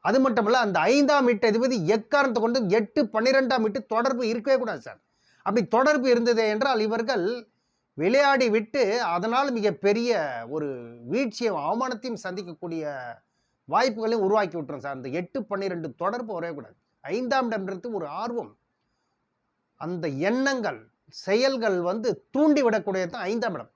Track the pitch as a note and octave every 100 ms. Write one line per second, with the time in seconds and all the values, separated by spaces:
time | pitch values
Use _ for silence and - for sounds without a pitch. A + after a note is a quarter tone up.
0 | E3+ B3+ C4 A#3 G#3 B3+ G#3+ F3 F3 C#4
1 | C#4 C#4+ B3 A3 A3+ A3 B3 B3 D#3+ A3
2 | - C#4+ C4+ A3 A3+ B3+ G3+ G#3+ G#3+ -
3 | A3+ A3 A#3+ C4+ C4 B3+ A3 A3 - A3+
4 | B3 B3 A3+ A#3 B3 C4 A#3 D#3 A2+ G2+
5 | _ _ _ _ - A3+ F3+ A3+ C4+ D4
6 | B3+ A#3+ A#3 A3+ A3 G#3+ C4+ A#3+ G#3+ A3+
7 | A#3 A#3 F3+ A#3+ A3+ _ _ _ _ -
8 | F3 C4 C#4+ C4+ B3 G#3+ G#3+ C#4+ G3+ A#3
9 | G3 F3 A3 A#3+ C#4 A#3 G#3 E3+ G3 G#3+
10 | A#3+ G#3+ D3 A#2+ A#2 D#3 D3 B2+ A#2 A#2+
11 | A#2+ G#3+ C4 - A#3 E3 D3 A3 C4 A#3+
12 | B3+ A3 F#3+ F#3 F3 D#3+ F3 E3 D3+ C#3
13 | B2 A2+ _ _ _ _ - F3 C4 A3
14 | A3+ A3+ F#3+ G#3+ F#3+ E3+ C#3 C#3+ C#3 C3+
15 | B2+ D#3 F3 C4+ G3+ G3 G3 F3 D#3 -
16 | F3+ A#3+ A3+ F#3 E3+ D3 A2+ _ _ _
17 | C#3 G#3 B3 C4 A#3+ A3 F#3+ F#3+ B3 G#3
18 | D3+ D#3+ A#3 A#3 A#2 _ _ _ _ _
19 | _ _ _ _ _ _ _ _ D#3+ F3
20 | D#3 C3+ F#3 B3 C4+ C4 G3 A#2 A2 _
21 | _ - - G#3+ C4+ C4 A3 F3+ F3 A3
22 | A3+ F3+ _ C4+ D4+ D4 A#3+ G#3+ F3+ F#3
23 | F3 A#3+ F#3 A#3 A#3 D3+ A2